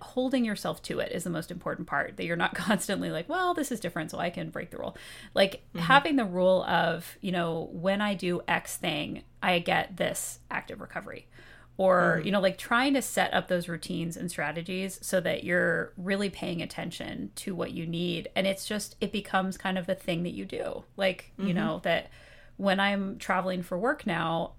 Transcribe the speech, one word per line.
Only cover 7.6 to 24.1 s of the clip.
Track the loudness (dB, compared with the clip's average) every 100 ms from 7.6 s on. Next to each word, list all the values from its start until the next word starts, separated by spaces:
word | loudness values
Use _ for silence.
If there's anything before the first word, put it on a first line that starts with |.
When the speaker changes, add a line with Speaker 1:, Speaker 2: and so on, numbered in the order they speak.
| -4
Speaker 1:
when | -2 0 2
I | 2 0
do | 0 0 0
X | 0 -2 -4
thing, | -2 -2 -4 -8 -12 -2
I | 2 2
get | 4 0 0 -2
this | -2 -2 -6 -10 -8
active | -8 -8 -12
recovery. | -12 -12 -12 -14 -18 -20 -20 -20 -12 2
Or, | 6 8 6 4
Speaker 2:
Mm-hmm. | 2
Speaker 1:
you |
know, | 2
like, | 2 0
trying | 0 2 4 2
to |
set | 2 2 2
up | 2 2
those | 0 -2
routines | -6 -6 -4 -4 -4
and | -6
strategies | -4 -4 -4 -4 -4 -4 -8
so | -2 0
that | 2 -2 0
you're | 2 4 2 -2 -6
really | -2 0 -2
paying | -4 -4 -4
attention | -6 -6 -8 -8 -8 -8 -8 -8
to | -6 -4
what | -4
you | -4 -4
need. | 0 0 -2 -2 0
And | 0
it's | 0 -2
just, | -4 -6 -4
it | -2
becomes | -2 0 0 0 -2
kind | -2 -2
of | 0
the | -2
thing | 0 -2
that | -2
you | -4 -6
do. | -6 -6 -6 -10 0
Like, | 0 0 -8 -4
you | 0
Speaker 2:
Mm-hmm. | 2
Speaker 1:
know, | 2 0
that | 0 0 -2 -12 -20 -20 -18 -2
when | 2 4
I'm | 4 2 -2 -4
traveling | 0 0 0 -2
for | -2 0
work | 0 0
now, | -2